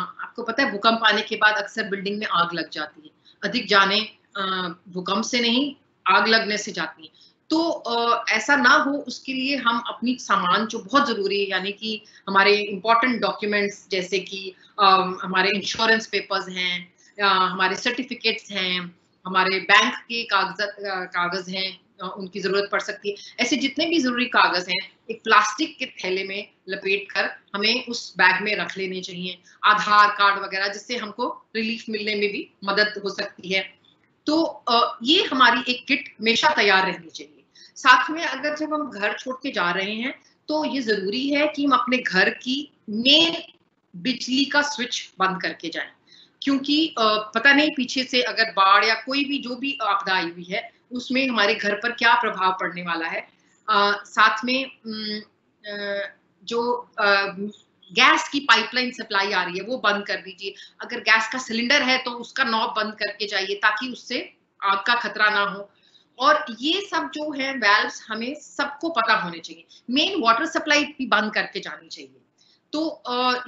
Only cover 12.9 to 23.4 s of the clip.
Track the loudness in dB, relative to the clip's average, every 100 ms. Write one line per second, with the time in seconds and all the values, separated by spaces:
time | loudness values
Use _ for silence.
12.9 | 2 2 0 -2 -2 -2 0 -2 -6 -6
13.9 | -6 -4 -4 -6 -12 -14 -16 _ 2 6
14.9 | 6 4 -4 -2 2 2 0 -2 0 2
15.9 | 2 0 -6 -2 -4 -4 -6 -4 -4 -10
16.9 | _ _ -2 2 4 2 2 0 0 -2
17.9 | -4 -6 -4 -2 -2 -6 -4 -2 -4 -6
18.9 | -14 _ _ -2 0 2 0 6 6 6
19.9 | -2 -8 -8 -2 0 0 -4 -6 -6 -6
20.9 | -6 -4 -2 -2 -2 -6 -6 -6 -8 _
21.9 | -12 -10 -10 -10 -6 -2 0 0 -4 -4
22.9 | -8 -8 -8 -10 -6